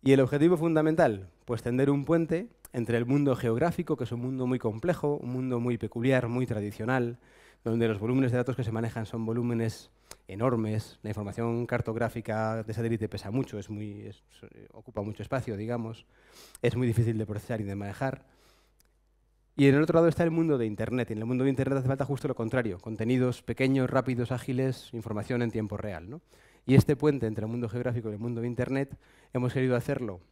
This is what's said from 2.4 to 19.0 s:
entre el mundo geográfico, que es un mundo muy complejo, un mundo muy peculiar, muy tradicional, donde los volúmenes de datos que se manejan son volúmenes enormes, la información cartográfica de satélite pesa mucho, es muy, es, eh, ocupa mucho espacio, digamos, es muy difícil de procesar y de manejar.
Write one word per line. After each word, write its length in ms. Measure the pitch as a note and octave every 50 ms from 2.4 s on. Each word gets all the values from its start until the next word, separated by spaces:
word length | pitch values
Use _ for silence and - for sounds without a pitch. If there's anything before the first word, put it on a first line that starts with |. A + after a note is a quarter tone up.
| G#3 A#3+ _ _ _ - _
entre 240 | B2+ A#2 G#2 A#2+
el 100 | A#2 A#2+
mundo 300 | A#2+ C3+ C#3+ D3 C#3 B2+
geográfico, 600 | A2+ - A#2 A2+ A#2+ D3 E3+ E3 - E3+ - D#3
que 80 | B2+ B2+
es 80 | A2 A#2+
un 80 | A#2+
mundo 260 | A#2+ B2+ C3+ C3 B2+
muy 120 | B2+ C3 B2
complejo, 600 | - A#2 G#2 A2 - F3 E3+ - - D3 D3 -
un 120 | - A#2+
mundo 300 | B2 B2+ B2+ B2+ B2+ A#2+
muy 180 | A#2 B2 A#2+ A2+
peculiar, 500 | - G#2+ - A#2+ A#2 C3 C3+ B2+ A#2+ A#2
muy 180 | A#2 B2 B2+
tradicional, 720 | A#2 A2+ G#2+ G2+ G#2 G2+ - A2 A2+ C3 C3 A#2+ A#2+ A#2+ - _ - - - - - - _ _
donde 260 | A#2 A2+ A#2 A#2 A2+
los 100 | A2 G2
volúmenes 340 | G#2 A2+ B2+ C3 C3+ B2 A#2
de 60 | B2
datos 180 | B2 B2+ B2+
que 80 | - B2
se 80 | G#2+ G#2+
manejan 340 | A2+ A#2 A2+ A2+ A#2+ A2
son 200 | G#2 - A#2 A2+
volúmenes 640 | A2 A2+ A#2+ A#2+ A#2+ A#2+ A#2 A2+ A2 G#2 - - - _ _ _ _ - _ _ _
enormes, 680 | F#2+ G2 A#2+ C3 B2 A#2 A2 G#2+ G#2+ G#2+ G#2+ - - _ _
la 80 | G#2+
información 560 | G#2 G#2+ G#2 G2+ G2 - A#2 A#2 A#2 A#2 A#2+
cartográfica 960 | A2+ - A#2+ - - A2 A#2 A#2 A2 - A#2+ G#2+ - A2 A2 A2 A2 A2+ A2+ A2
de 100 | A2 A2
satélite 360 | A2+ A#2 A2+ A#2 G#2+ A2 G2+
pesa 220 | - G2 - G2
mucho, 280 | G#2 C3 C3 - - G#2
es 120 | G2+ -
muy, 320 | A2 G#2 G#2+ G#2 G2+ G#2 G#2
es, 200 | G#2 G2 _ _ _ _ - -
eh, 240 | - - - - - -
ocupa 300 | - - - A#2 G#2+ G2+
mucho 200 | G#2+ G#2 - G#2
espacio, 340 | - - C3 A#2+ - A2
digamos, 480 | G2 G#2+ A2+ A#2+ A#2+ A2+ A2+ A2+ - - _ _ _ _ _ - - - - - - -
es 140 | A#2+ -
muy 100 | B2 B2+
difícil 300 | A#2+ A2 A#2+ A#2 A2+ A2+
de 100 | A2 A2
procesar 340 | G2 G#2+ G#2 - - A#2+ A2
y 40 | G#2+
de 120 | G2 G2
manejar. 480 | G2 G2+ G2+ G2 - C#3 C3+ C3 C3+ - _ _ _ _ _ _ _ _ _ _ _ _ _ _ _